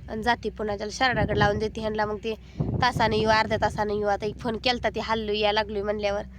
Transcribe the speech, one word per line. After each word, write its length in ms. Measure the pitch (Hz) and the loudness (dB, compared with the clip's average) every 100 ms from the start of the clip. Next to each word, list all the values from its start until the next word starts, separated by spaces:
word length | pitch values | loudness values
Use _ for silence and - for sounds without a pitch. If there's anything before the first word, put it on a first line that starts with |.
| - | -10
आणि 140 | 226 | -4
जाते 280 | 214 240 220 | 0 0 -2
पुन्हा 260 | - 214 202 | -4 -4 -4
त्याला 200 | 214 - | -6 0
शरडाकडे 420 | 262 226 202 208 | 2 4 2 4
लावून 200 | 208 208 | 4 4
देते 220 | 220 226 | -2 -4
ह्यांना. 260 | 214 214 214 | -4 -2 -2
मग 120 | 208 | -2
ते 100 | 226 214 - - | -6 -8 -10 -6
तासाने 560 | - - 247 247 226 220 | -4 2 2 4 2 4
येऊ, 120 | 220 | 4
अर्ध्या 300 | 220 220 214 | 4 4 2
तासाने 320 | 208 - 214 | 2 0 0
येऊ. 140 | 208 208 | 0 0
आता 180 | 196 214 | 0 -2
एक 100 | 196 | -4
फोन 200 | 247 220 | -4 -2
केलता, 320 | 254 247 220 | 0 0 0
ते 120 | 208 | -4
हल्लो 320 | 220 226 214 | -2 -2 0
या 200 | 208 208 | 0 2
लागलोय 300 | 208 214 208 | 2 0 -2
म्हणल्यावर. 400 | 208 214 202 202 208 | -2 -2 -2 -2 -6